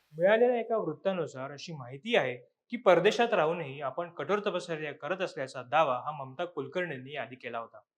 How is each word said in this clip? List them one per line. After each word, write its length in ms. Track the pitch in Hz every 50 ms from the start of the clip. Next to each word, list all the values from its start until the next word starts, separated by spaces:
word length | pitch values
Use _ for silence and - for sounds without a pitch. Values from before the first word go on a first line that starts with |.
| _ _ 151 156
मिळालेल्या 420 | 175 196 214 226 240 247 247 233
एका 160 | - - 226
वृत्तानुसार 760 | 220 175 160 151 - - 196 190 180 156 127 120 131 131 139
अशी 200 | 143 143 - -
माहिती 440 | 165 143 123 120 135 - - 226 240
आहे 200 | 190 139 127 123 123 - _ _ _ _ _
की 60 | 240
परदेशात 580 | 240 - 202 180 170 175 208 220 - 233 233 226
राहूनही 460 | 185 156 156 170 180 160 135 135 143
आपण 300 | 147 131 - - 175 170
कठोर 280 | 170 - 147 - 196 208
तपश्चर्या 560 | 202 208 175 180 170 - 165 151 156 147 139
करत 260 | - - 147 185 185
असल्याचा 420 | 185 160 - 156 135 127 - 135
दावा 400 | 120 120 127 156 160 139 123 123 117
हा 200 | 143 156 147 135
ममता 200 | 131 131 143 175
कुलकर्णींनी 720 | 170 - 151 135 127 - 185 180 170 143 127 127 135 147
आधी 180 | 143 139 131 131
केला 240 | - - 120 117 120
होता. 220 | 117 110 - 107 - _ _